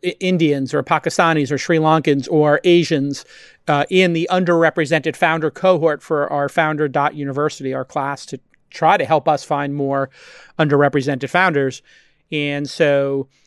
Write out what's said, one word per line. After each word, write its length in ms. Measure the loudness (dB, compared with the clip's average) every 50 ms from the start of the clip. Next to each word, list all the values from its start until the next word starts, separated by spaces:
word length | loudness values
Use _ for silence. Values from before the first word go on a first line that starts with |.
| -8
I-, 120 | -8 -6 -4
Indians 540 | -2 -2 0 2 2 2 0 0 -2 -2 -2
or 100 | -4 -2
Pakistanis 680 | 0 -2 -2 -2 -2 0 2 2 2 2 0 0 -2
or 80 | -2 -6
Sri 200 | -2 0 0 2
Lankans 500 | 2 2 2 2 2 2 0 0 -2 0
or 300 | 0 2 4 4 2 2 4
Asians, 580 | 4 4 4 4 2 -2 -2 -2 -4 -6 -8 -10 -16 -20 -20 -20 -20 -20 _ _ -2
uh, 160 | 0 0 0 0
in 220 | 2 2 2 2
the 160 | 2 0 -2 0
underrepresented 840 | 0 0 2 2 2 4 4 2 2 0 0 0 0 0 0 -2 -2
founder 340 | 0 0 0 0 0 -2 -4
cohort 540 | -4 0 2 2 2 4 2 0 0 -2 -4
for 260 | -4 -2 -2 -2 -2
our 180 | -2 -2 -4 -2
founder 400 | 0 0 0 0 0 -2 -2 -2
dot 260 | 0 0 0 0 -2
university, 580 | -4 -6 -6 -4 -2 -2 -4 -4 -6 -8 -8 -6
our 120 | -6 -8
class 400 | -8 -6 -6 -6 -6 -8 -10 -10
to 140 | -14 -14 -16 -16 _ _ _ _ _
try 280 | -8 0 2 2 2 2
to 80 | 2
help 220 | 0 0 0 2 0
us 160 | 0 -2 -2
find 300 | -4 -4 -4 -4 -4 -4
more 360 | -4 -4 -2 -2 -2 -4 -6 -8 -16 -20 -20 -20 -20 -20 -18 _ 0
underrepresented 720 | 2 2 4 4 4 4 2 0 -2 -2 -4 -4 -6 -4
founders." 520 | 0 0 2 2 2 0 -2 -2 -4 -8 -14 _ _ _ _ _ _ _ _ _
And 380 | -8 -6 -6 -4 -6 -6 -8 -8
so, 580 | -2 0 2 2 2 2 2 0 -2 -4 -4 -8 _ _ _